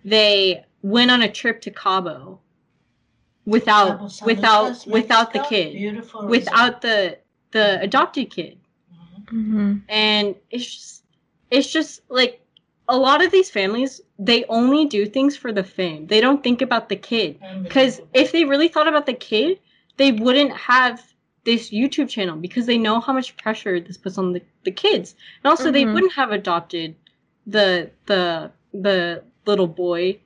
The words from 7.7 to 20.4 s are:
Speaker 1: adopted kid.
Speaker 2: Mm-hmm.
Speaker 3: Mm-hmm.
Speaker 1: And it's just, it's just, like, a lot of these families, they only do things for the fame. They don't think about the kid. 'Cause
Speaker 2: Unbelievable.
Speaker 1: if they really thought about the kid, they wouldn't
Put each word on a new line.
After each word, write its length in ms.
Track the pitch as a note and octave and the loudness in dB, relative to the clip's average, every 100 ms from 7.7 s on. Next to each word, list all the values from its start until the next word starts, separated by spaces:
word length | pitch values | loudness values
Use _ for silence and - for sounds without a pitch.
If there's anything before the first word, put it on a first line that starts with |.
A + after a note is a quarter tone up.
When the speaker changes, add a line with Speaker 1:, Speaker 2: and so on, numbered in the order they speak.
| F#3+ | 0
Speaker 1:
adopted 500 | G3 C4+ D#4+ - A3 | 0 0 0 -4 -8
kid. 260 | - D#3 _ _ _ _ | -10 -12 _ _ _ _
Speaker 2:
Mm-hmm. 460 | E3 E3+ F#3 G#3 A3+ | _ -20 -20 -10 -6
Speaker 3:
Mm-hmm. 400 | G#3+ G#3+ G3+ G3+ - | -2 0 0 -2 -2
Speaker 1:
And 460 | G#3+ G#3+ G#3+ G#3 F#3 _ | 0 2 2 -2 -6 _
it's 160 | B3 B3 | -12 -10
just, 380 | - - - _ _ _ _ _ | -16 -20 -20 _ _ _ _ _
it's 200 | B3+ C#4 | 0 0
just, 300 | D#4+ D4+ - _ | -4 -4 -12 _
like, 300 | B3+ B3 - _ _ _ _ - | -2 -2 -4 _ _ _ _ -2
a 80 | B3+ | 0
lot 260 | C4 D4 | 2 4
of 80 | F4+ | 4
these 180 | G4 F#4 | 4 2
families, 520 | G#3+ F#3+ A3+ C4 - _ - | -2 -2 -2 -4 -6 _ -8
they 240 | G3 A#3+ - | 0 0 0
only 400 | A3+ B3 D4 D4+ | 0 2 2 2
do 200 | G#3 G#3+ | 0 -2
things 320 | C4 C#4 C#4+ | 0 0 -2
for 140 | A#3+ | -6
the 100 | G#3 | -6
fame. 440 | F#3+ - F3+ D#3 D#3 | -6 -6 -6 -6 0
They 120 | G#3+ | 2
don't 240 | B3 C#4 | 4 2
think 180 | A#3+ A#3+ | 0 -2
about 280 | B3+ A#3 A3+ | 0 -2 -2
the 60 | F#3+ | -10
kid. 440 | - A#3 F3 C#3+ F#3+ F#3+ F#3 | -4 -4 -4 -6 -14 -12 -2
'Cause 300 | C4 C4 - | 2 2 0
Speaker 2:
Unbelievable. 100 | - | -2
Speaker 1:
if 180 | B3+ D4 | 2 2
they 120 | E4 D4 | 2 2
really 220 | C#4 E4 | 2 2
thought 200 | D#4+ D#4 | 2 2
about 180 | D4+ C#4+ | 2 -2
the 80 | |
kid, 460 | A#3+ - G#3+ D4 F#4+ _ _ _ - | -8 -4 -2 0 -4 _ _ _ 2
they 140 | C#4 | 2
wouldn't 400 | G#3+ A#3+ C4 | 4 2 2